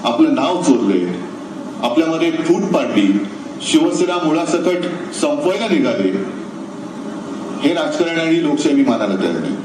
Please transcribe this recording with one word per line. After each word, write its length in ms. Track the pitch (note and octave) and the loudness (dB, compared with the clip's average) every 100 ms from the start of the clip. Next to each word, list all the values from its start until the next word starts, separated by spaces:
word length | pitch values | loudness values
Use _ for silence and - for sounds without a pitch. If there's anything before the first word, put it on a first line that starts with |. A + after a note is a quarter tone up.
आपलं 300 | A#2+ B2 D#3 | 0 4 4
नाव 280 | C3 D3+ F3 | 4 2 2
चोरलंय, 440 | - A#2+ G2+ F#2 F2 F2+ - - - - - - | 4 4 4 2 0 -4 -8 -10 -12 -10 -10 -4
आपल्यामध्ये 480 | A#2+ D#3+ E3 D#3+ E3+ | 0 0 0 0 0
फूट 320 | D#3 - F3 | 0 2 2
पाडली, 440 | G3+ D#3+ B2 G2+ G2 G2+ - - - - | 2 0 2 2 4 2 -2 -10 -12 -10
शिवसेना 560 | - D#4 E4+ E3+ F3+ F3 | 0 2 4 2 0 0
मुळासकट 640 | D#3 D#3+ E3 E3+ E3 F3+ F3 - - - | 0 0 0 0 0 0 -2 -6 -8 -2
संपवायला 480 | D3+ D3 F3+ G3+ A3+ | -2 0 0 0 0
निघाले, 420 | E3 B2 G2+ F#2+ G2 - - - - - - - - - - - - - - | 2 2 0 0 -2 -4 -8 -10 -12 -12 -12 -12 -10 -10 -10 -10 -10 -8 -2
हे 120 | C#3+ | 0
राजकारण 460 | E3+ D3 D3+ E3+ E3 | 2 -2 0 0 0
आणि 220 | D#3+ E3 | 2 2
लोकशाही 320 | D3+ C#3 D3+ | 2 2 4
मी 100 | C#3 | 4
मानायला 320 | C3 A#2 G2+ F#3+ | 4 2 0 0
तयार 180 | F2+ A#2 | 0 -2
नाही. 160 | D#2 - | -4 -6